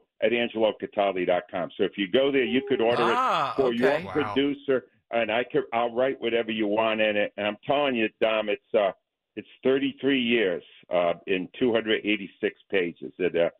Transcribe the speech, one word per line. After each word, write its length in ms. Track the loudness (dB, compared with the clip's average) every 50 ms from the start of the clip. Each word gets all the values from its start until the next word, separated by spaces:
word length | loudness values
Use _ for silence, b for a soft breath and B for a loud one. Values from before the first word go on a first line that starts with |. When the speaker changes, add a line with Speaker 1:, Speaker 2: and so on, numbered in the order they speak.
| _ _ _ -2
Speaker 1:
at 100 | 0 0
angelo 400 | 2 0 0 -2 0 0 0 0 0 -2
catali 460 | -8 -4 -2 0 0 0 0 0 0
dot 180 | 0 0 0 -2 -4
com. 200 | -6 -6 -6 -6 -4
So 60 | -2 -2
if 80 | -2 -2
you 100 | -4 -2 0
go 220 | 2 2 2 2
there, 140 | 2 0 0
you 160 | 2 0 -2 0 0
could 120 | 0 2
order 200 | 2 2 2 2
Speaker 2:
Ah, 500 | 2 0 0 0 0 0 0 0 -2 0
Speaker 1:
it 40 | 0
for 160 | 0 0 0
your 180 | 0 2 2 0
Speaker 2:
okay. 120 | 0 0 -4
Speaker 3:
Wow. 80 | -4
Speaker 1:
producer, 720 | -4 -4 -4 -2 0 0 0 0 -2 -4 -2 -2 -2 -2 -2 b b b b _
and 200 | -2 -2 -2 0
I 120 | 0 -2 -2 -2
could, 140 | -2 -4 -4 -2
I'll 220 | -2 -2 -2 -2 -2
write 260 | -2 -2 -2 -2 -4
whatever 300 | -2 -2 0 0 -2 -2
you 160 | -2 -2 -2
want 340 | 0 0 0 0 0 0 0
in 160 | 0 0 2
it. 160 | 0 -2 -2 -4
And 100 | -4 -4
I'm 100 | -4 -4 -4 -4
telling 280 | -2 0 0 0 0 0
you, 120 | 0 -2 -2 0 _
Dom, 280 | 0 0 2 0 0 -2
it's, 140 | -4 -4 _ _ 0
uh, 180 | 2 2 2 0 -6 _ _ _ _ _ _ _
it's 120 | -16 -16 -16 -14 _ 0
thirty-three 560 | 0 2 2 0 -4 -4 -2 -2 0 0 2
years, 420 | 2 2 2 2 2 0 0 -4 -6 -12 -20 -20 -8 -2 0
uh, 200 | 0 2 2 0 -2 -2
in 220 | -2 -2 -2 -2 -6 -4 -2
two 140 | 0 2
hundred 280 | 2 0 0 0 -2 0 0
eighty-six 500 | -2 -2 -2 -4 -10 -8 _ -4 -4 -4 _ _ _
pages. 420 | -2 -2 -2 -2 -4 -10 -14 -14 -6 -4
It, 180 | -4 -2 0
uh, 140 | 0 0 0 -2